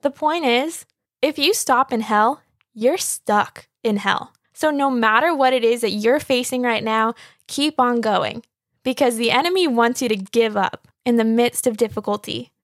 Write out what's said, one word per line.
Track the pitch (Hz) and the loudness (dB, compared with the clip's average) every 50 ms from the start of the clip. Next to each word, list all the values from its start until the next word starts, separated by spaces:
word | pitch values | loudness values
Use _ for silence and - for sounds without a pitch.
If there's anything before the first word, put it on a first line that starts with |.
The | _ 294 | _ -6
point | 269 - - 302 311 349 320 | -6 -2 -2 -2 -2 0 0
is, | 254 233 247 269 320 330 - - _ _ _ _ _ _ _ | 0 0 0 0 -4 -8 -12 -18 _ _ _ _ _ _ _
if | - 294 294 - | -2 -2 -2 0
you | 277 311 427 | 0 0 0
stop | - - - 262 240 269 - 254 | 0 0 0 0 0 0 0 -2
in | 220 | -4
hell, | 226 214 220 208 214 233 285 - _ _ _ _ _ _ _ | -2 0 2 2 2 2 0 -4 _ _ _ _ _ _ _
you're | 226 214 254 320 381 | -2 0 0 0 0
stuck | - - - - _ - 214 208 208 - _ - - _ _ _ _ | -4 -6 -8 -8 _ 0 0 0 0 -2 _ -20 -20 _ _ _ _
in | 233 208 202 | -2 -2 -2
hell. | 196 196 196 - - - _ _ _ _ _ | 0 -2 -2 -2 -4 -10 _ _ _ _ _
So | - - 311 | -2 -2 0
no | 302 277 277 277 | 0 2 0 0
matter | 262 240 226 220 214 226 294 339 339 | 0 2 2 2 2 4 2 2 2
what | 277 269 254 254 | 2 2 2 2
it | 254 226 | 2 2
is | 226 233 240 233 | 2 0 2 -2
that | 214 | -4
you're | 190 208 208 226 254 302 | -4 0 0 2 2 0
facing | 285 - 262 247 247 - - 254 247 | 0 0 -2 -2 -2 -2 -4 -2 -2
right | 240 233 214 208 | 0 -2 -2 -2
now, | 220 220 220 220 226 240 - - - _ _ _ | -2 0 0 0 0 -2 -6 -14 -20 _ _ _
keep | - - - 285 311 302 - | -10 -4 -2 -2 -2 0 2
on | 254 240 240 233 | 0 2 2 0
going, | 220 220 202 - - 104 - 233 - _ _ _ _ _ _ _ _ | 0 0 0 0 -2 -4 -6 -10 -16 _ _ _ _ _ _ _ _
because | 254 262 - 285 240 240 | -4 0 2 2 0 2
the | 220 233 233 | 0 0 2
enemy | - 247 330 349 359 381 359 311 | 2 2 2 2 0 2 0 2
wants | 240 233 233 233 247 - | 2 2 2 2 0 -2
you | 269 240 | -2 -2
to | 220 | -2
give | 202 190 - - 233 233 220 208 | -2 -4 -2 0 2 2 2 0
up | 208 190 - - - _ _ _ _ _ | -2 -2 -2 -4 -8 _ _ _ _ _
in | 247 240 | 0 2
the | 233 220 | 2 4
midst | 226 226 233 240 240 - - - | 4 4 2 2 2 0 0 -2
of | 254 220 | -2 0
difficulty | 214 240 208 - - 208 - 208 202 - - - - 247 _ _ _ | 0 -2 -2 -2 -6 -4 -4 -4 -4 -6 -10 -10 -12 -12 _ _ _